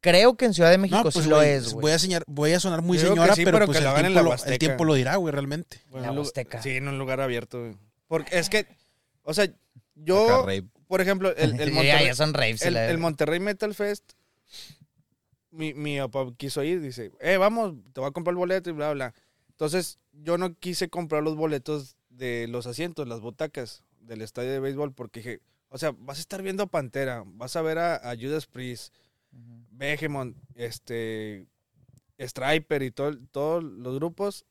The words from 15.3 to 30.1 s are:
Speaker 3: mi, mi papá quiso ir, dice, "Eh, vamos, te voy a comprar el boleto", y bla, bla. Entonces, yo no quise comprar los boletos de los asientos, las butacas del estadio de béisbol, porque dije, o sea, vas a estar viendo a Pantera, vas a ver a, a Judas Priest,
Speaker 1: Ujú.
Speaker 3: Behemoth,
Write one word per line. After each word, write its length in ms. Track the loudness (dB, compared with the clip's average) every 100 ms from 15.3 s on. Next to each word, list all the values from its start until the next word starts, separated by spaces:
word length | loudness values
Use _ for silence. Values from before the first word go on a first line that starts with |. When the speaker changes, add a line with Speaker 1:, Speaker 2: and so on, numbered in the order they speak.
| _ _
Speaker 3:
mi, 220 | -10 -8
mi 260 | -6 -6 -4
papá 340 | -4 -4 -6 -8
quiso 260 | -8 -4
ir, 180 | -2 -4
dice, 300 | -6 -10 -14 _
"Eh, 160 | 0 4
vamos, 360 | 4 2 -4 -6 _
te 80 | -8
voy 80 | -6
a 20 |
comprar 200 | -4 -4
el 40 | -2
boleto", 320 | 0 -2 -2
y 40 |
bla, 180 | -6 -4
bla. 220 | -4 -6 -10 _ _ _
Entonces, 480 | _ -2 -2 -4 -12 _
yo 260 | _ -4 -2
no 180 | -2 -6
quise 340 | -8 -4 -4
comprar 340 | -6 -4 -2
los 120 | -2 -2
boletos 580 | -2 -2 -4 -6 -8 _ _
de 380 | _ -6 -6 -6
los 180 | -8 -8
asientos, 400 | -8 -8 -8 -10
las 140 | -8
butacas 600 | -12 -8 -8 -8 -12 -14 _ _
del 200 | -18 -14
estadio 300 | -12 -8 -6
de 80 | -4
béisbol, 320 | -6 -6 -8
porque 260 | -8 -16 -14
dije, 180 | -14 -16 _ _ _
o 80 | -8
sea, 140 | -8 -8
vas 200 | -14 -14
a 40 |
estar 200 | -12 -10
viendo 220 | -8 -6
a 40 | -4
Pantera, 560 | -4 -4 -4 -4 -6 -12
vas 300 | -16 -10 -4
a 60 |
ver 160 | -2 -2
a, 180 | -2 -4
a 200 | -6 -10
Judas 300 | -6 -6 -8
Priest, 460 | -14 -12 -12 -16 _ _ _ _
Speaker 1:
Ujú. 340 | -20 -20 -20 -20
Speaker 3:
Behemoth, 640 | -10 -6 -4 -4